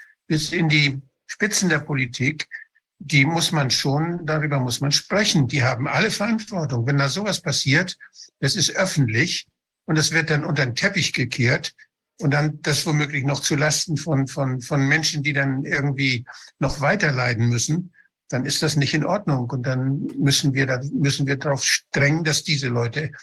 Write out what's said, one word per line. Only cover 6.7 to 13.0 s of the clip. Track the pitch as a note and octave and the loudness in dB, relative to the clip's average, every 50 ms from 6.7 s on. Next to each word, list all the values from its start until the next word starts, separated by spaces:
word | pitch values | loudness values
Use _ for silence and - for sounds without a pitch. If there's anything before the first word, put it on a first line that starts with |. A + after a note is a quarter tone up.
| C3 A#2 A2+ | -2 -2 0
Wenn | C#3 C#3+ | 2 2
da | C#3 C#3 C#3 | 2 2 0
sowas | - F#3+ G#3+ G3+ F3+ - | -2 -2 -2 -2 -4 -4
passiert, | - D3+ B2+ - - C#3+ - F3 F#3 F#3 - - - - _ - - - _ - | -2 -2 -2 0 2 2 2 2 2 -2 -6 -14 -16 -20 _ -20 -20 -20 _ -2
das | - C#3 - | -2 0 0
ist | F#3+ C#3+ - - | 0 0 0 0
öffentlich | - F#3+ F#3 - D#3 C3 A2 G#2+ A#2+ F3 F3 - - - _ _ _ _ _ _ _ - | 0 0 2 2 2 2 2 2 0 0 0 -2 -6 -8 _ _ _ _ _ _ _ -4
und | - D#3 D#3 | 0 0 2
das | D3 - | 2 2
wird | D#3 D#3+ D#3 D#3 | 2 0 2 2
dann | D3+ D3 D3+ | 0 0 0
unter | - C#3+ C3+ C3 | 0 0 0 0
den | A#2+ A2 | -2 -2
Teppich | - F3+ G3+ G3 F3+ C3 - | 0 -2 0 0 0 -2 -2
gekehrt | - C#3 B2+ A#2+ - - - - C#3+ F3 - - - - - _ _ _ _ _ _ - | 0 -2 -4 -2 0 0 2 2 2 0 -2 -8 -12 -14 -20 _ _ _ _ _ _ -2
und | - C#3+ | 0 2
dann | C#3+ D3 D3+ D#3 D3 - | 2 2 2 0 -2 -2
das | - D#3+ C#3 - - | -2 -2 0 0 0
womöglich | E3 D3+ D3 | 0 0 0